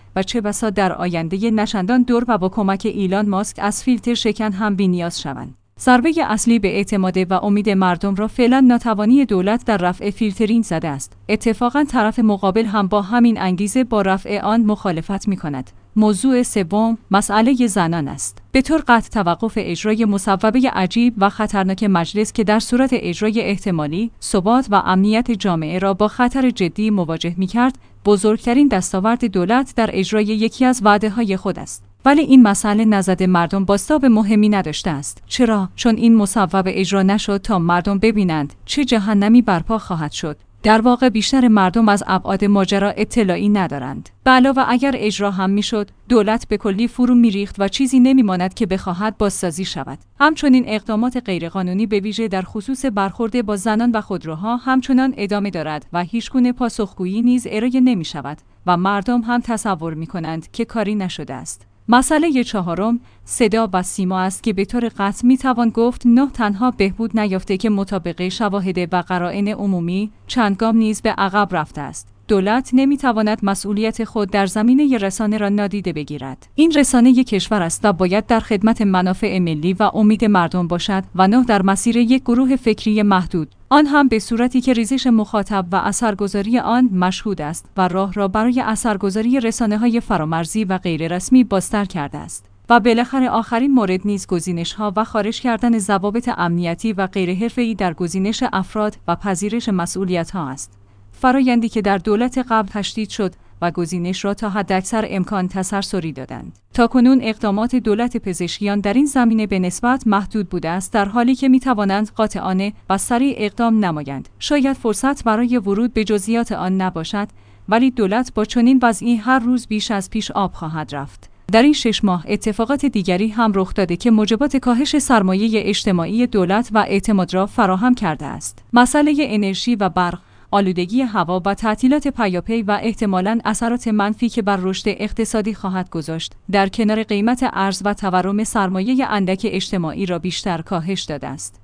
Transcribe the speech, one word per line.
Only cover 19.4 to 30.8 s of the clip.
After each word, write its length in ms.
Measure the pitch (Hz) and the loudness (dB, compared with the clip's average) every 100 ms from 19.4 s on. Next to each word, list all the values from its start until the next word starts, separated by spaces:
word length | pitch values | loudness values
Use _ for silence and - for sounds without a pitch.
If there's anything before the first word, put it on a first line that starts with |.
| 226 - | -2 -4
اجرای 500 | 185 170 214 220 226 | -4 -4 -2 0 2
مصوبه 640 | 196 202 190 220 240 254 | 0 0 0 2 2 2
عجیب 440 | - 180 226 240 214 | 0 0 2 2 4
و 120 | 196 | 0
خطرناک 540 | - 208 208 190 190 | 0 -2 0 0 0
مجلس 480 | 214 185 165 202 214 | 0 2 0 -2 -2
که 100 | - | 0
در 160 | 202 214 | 0 0
صورت 300 | - 240 269 | 2 2 2
اجرای 480 | 247 - 170 214 220 | 0 -2 -2 -2 0
احتمالی 720 | 202 196 208 170 147 165 233 - | -2 -4 -2 -2 -2 -4 -6 -8
ثبات 460 | - 208 185 247 262 | -4 -2 2 2 2
و 60 | 202 - | 0 2
امنیت 460 | 185 202 220 240 | 2 4 2 0
جامعه 480 | 214 202 165 156 180 | -2 -2 -2 -2 -2
را 140 | 196 | -2
با 140 | 190 208 | 0 0
خطر 420 | - 247 262 254 | 0 0 2 0
جدی 400 | 240 175 - 214 | 0 -2 -2 0
مواجه 440 | 202 165 160 170 175 | 0 0 -4 -4 -4
می‌کرد، 400 | 185 226 254 254 - - 196 | -2 0 0 -2 -10 -4 2
بزرگترین 640 | 208 214 220 240 240 285 | 2 2 0 0 4 4
دستاورد 580 | 208 185 196 202 240 233 | 2 0 -2 0 0 0
دولت 480 | 185 175 240 262 - | 0 2 2 0 -2
در 140 | 220 | -2
اجرای 320 | 185 190 214 208 | -2 -2 0 0
یکی 400 | 220 220 - 254 | 0 -2 2 2
از 160 | 254 | 4